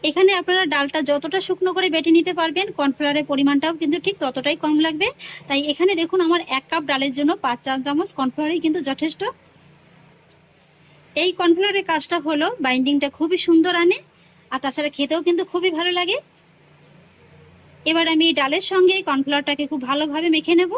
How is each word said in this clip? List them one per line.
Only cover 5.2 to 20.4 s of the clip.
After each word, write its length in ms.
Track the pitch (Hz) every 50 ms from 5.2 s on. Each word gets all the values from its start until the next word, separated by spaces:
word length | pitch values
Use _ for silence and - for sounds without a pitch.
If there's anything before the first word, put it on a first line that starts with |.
| - - - - - -
তাই 120 | 277 277 285 302
এখানে 200 | 294 - 349 392 392 330
দেখুন, 180 | 330 330 - 381 359
আমার 140 | 320 339 349 349 - 262
এক 80 | 262 - -
কাপ 120 | 320 330 302 277
ডালের 220 | 277 262 269 285 247 277
জন্য 120 | 294 294 359 - -
পাঁচ 140 | 254 240 247 -
চা 80 | 277 262 269 262
চামচ 260 | 285 285 302 392 392 - -
কর্নফ্লাওয়ারই 420 | 262 254 - - 302 302 339 330 320
কিন্তু 160 | 320 311 359 277 269
যথেষ্ট। 320 | 269 - 294 320 - - 392 480 - _ _ _ _ - _ - _ _ _ _ - - - - _ _ _ _ _ _ _ _ _ _ _ _ _ _ _ _ _ - _ _ -
এই 140 | 294 339 370 349 -
কর্নফ্লাওয়ারের 460 | 349 339 339 349 392 415 392 392 381 -
কাজটা 260 | 330 302 302 - 349 339 285
হলো 200 | 311 311 294 311 392 494 480 294
বাইন্ডিংটা 440 | 262 254 254 262 277 285 285 285 277 - -
খুবই 200 | 311 330 370 339 -
সুন্দর 280 | 339 330 320 320 359 349 339
আনে, 160 | 349 349 427 - - _ _ _ _ _ _ _ _ _
আর 80 | 254 262 -
তাছাড়া 260 | 269 254 302 294 294 294
খেতেও 240 | - 285 - 311 339 320
কিন্তু 160 | 349 349 339 370 -
খুবই 180 | - 359 349 370 320 311
ভালো 120 | 339 359 349 359
লাগে। 180 | 359 339 427 571 - _ _ _ _ _ _ _ _ _ _ _ _ _ - - _ _ _ _ - - - - - - - - _ - - - - 302
এবার 160 | 320 330 330 330 320
আমি 100 | 311 330 330
এই 60 | 294 285
ডালের 240 | 269 269 302 381 381 -
সঙ্গে 220 | 381 381 370 359 381 392 381 320
কর্নফ্লাওয়ারটাকে 560 | 277 269 269 277 285 285 277 294 285 285 294 277
খুব 100 | 311 277 247 254
ভালোভাবে 400 | 277 294 311 302 285 311 330 349 320
মেখে 200 | 311